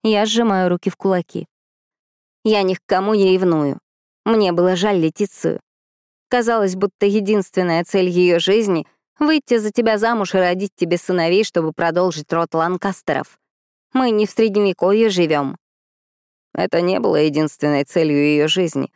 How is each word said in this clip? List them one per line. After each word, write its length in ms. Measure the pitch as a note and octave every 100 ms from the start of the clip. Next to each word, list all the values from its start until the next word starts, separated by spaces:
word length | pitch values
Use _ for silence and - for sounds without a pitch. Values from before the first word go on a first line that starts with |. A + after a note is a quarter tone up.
Я 220 | A3 G#3
сжимаю 440 | G#3+ A3+ A#3 F#3+ F#3
руки 200 | F3 -
в 80 | -
кулаки. 500 | G3 F#3 - E3+ E3 _ _ _ _ _ _ _ _ _
«Я 200 | G#3+ G#3
ни 100 | F#3+
к 80 | F#3
кому 280 | - F#3+ G3+
не 180 | G#3+ F#3+
ревную. 480 | F#3 F#3 D#3+ C#3+ - _ _ _ _
Мне 260 | G#3+ A3+ F#3+
было 240 | E3+ F3+
жаль 240 | F#3 G#3 F#3+
Летицию. 640 | D#3+ - G#3 - D#3+ - _ _ _ _ _ _ _
Казалось, 480 | B3 A3+ A3+ G3
будто 300 | F#3 G3 _
единственная 800 | G3+ G#3 G3 G#3 F#3 - F3+ E3
цель 240 | E3+ G3 F#3
ее 300 | F3 F3+ E3+
жизни — 460 | E3+ G#3+ G#3 E3+ - _ _ _
выйти 360 | D4+ D#4 - A#3
за 140 | G#3
тебя 260 | A3 A3+ G#3+
замуж 380 | A3+ A#3 F#3+
и 40 | F#3+
родить 340 | F3+ F#3 G3
тебе 220 | _ E3+ F3
сыновей, 460 | - F3+ E3 F#3
чтобы 280 | G#3+ F3 D#3+
продолжить 600 | - E3+ E3+ F#3 D#3 D3
род 200 | E3+ E3
Ланкастеров. 880 | D#3+ E3 F3+ G3+ F#3 - C#3 - _ _ _ _ _ _
Мы 180 | B3+ B3
не 140 | G#3+
в 60 | G#3
Средневековье 760 | - A3+ G3+ G3+ F3 F#3 G#3+ A3+
живем». 480 | F3+ E3 D3+ C#3 - _ _ _ _ _ _ _ _ _
Это 280 | - F3+ E3
не 180 | F3 F#3
было 180 | G#3+ D#3
единственной 640 | D#3 C#3+ D#3 - D3 C#3+
целью 340 | C#3+ F3 D3+ C#3+
ее 300 | D3 D3 D3+
жизни, 440 | F#3 E3+ C#3 C3+